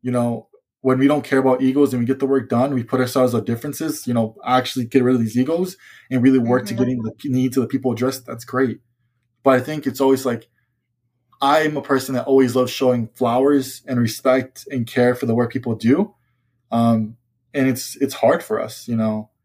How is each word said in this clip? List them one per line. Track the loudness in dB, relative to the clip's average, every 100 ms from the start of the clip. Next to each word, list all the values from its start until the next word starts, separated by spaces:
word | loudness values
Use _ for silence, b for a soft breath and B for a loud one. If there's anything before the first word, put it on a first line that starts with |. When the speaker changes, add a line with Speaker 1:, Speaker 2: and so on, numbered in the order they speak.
Speaker 1:
You | -2
know, | -2 -2 -4 -10 _ _ _
when | 0 2
we | 4
don't | 2
care | 0 0
about | 2 2
egos | 2 2 2
and | 2
we | -2
get | -2
the | 0
work | 0 0
done, | 0 0
we | -2
put | -2 -2
ourselves | 0 2 2
at | 0 -2
differences, | -6 -6 -8 -6 -6 -4
you |
know, | -2 -2 -6 0
actually | 0 0 -6 0
get | 2
rid | 2 2
of |
these | 0 0
egos | 0 0 -4 -6 B B B
and | 2
really | 4 4
work | 2 0 -2
to |
Speaker 2:
Mm-hmm. | -2
Speaker 1:
getting | -2 -2
the | -6
p-, | -8 -4
needs | -2 0 0
of |
the | -2
people | -2 -4
addressed. | -2 -4 -4 -12
That's | -16 -8
great. | -2 -2 -2 _ _ _ _ _ _
But | 2 2
I |
think | 0 -6 -6
it's | 0
always | 2 2 0
like, | -4 -8 _ _ _ _ _ _ _ _ _
I'm | 2 2 2 -4
a |
person | -2 -2 0 -6
that | 2
always | 4 4 2
loves | 0
showing | 0 0 0 -2
flowers | _ 0 2 2 2 0 -10 -6
and | -2
respect | -2 0 0 0 0 -12 -10
and | -8 -4
care | 0 2 2
for | -2
the | 0
work | -2
people | -4 -6 -2
do. | 2 2 0 _ _ _ _ _ _
Um, | 0 2 2 -2 -10 _ _ _
and | -2 0
it's, | -2 -6 -4
it's | -4
hard | 0 2 2
for | -2 -6
us, | -6 -10 -6
you | -2
know | -2 -4 -8 _